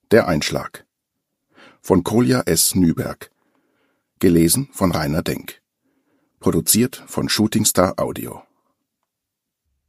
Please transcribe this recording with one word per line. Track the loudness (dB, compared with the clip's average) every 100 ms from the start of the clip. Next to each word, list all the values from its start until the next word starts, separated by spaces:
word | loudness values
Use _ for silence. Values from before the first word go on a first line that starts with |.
| _
Der | 2 2
Einschlag. | -2 -4 -6 -8 -16 _ _ _ _ _ _ _ _ -20 _
Von | 0 0
Kolja | 2 0 2 0
S. | 0 0 0
Nyberg. | 2 2 2 -4 -10 -18 _ _ _ _ _ _ _ _ -2
Gelesen | 2 4 4 0 -4
von | -4 -2
Rainer | -2 -2 -2
Denk. | -4 -6 -10 -20 _ _ _ _ _ _ _ _
Produziert | -2 0 0 2 0 -4 -10
von | -6 -4
Shooting | 0 0 0
Star | 0 2 0 0
Audio. | -6 -6 -12 -14 -20 _ _ _ _ _ _ _ _ _ _ _ _ _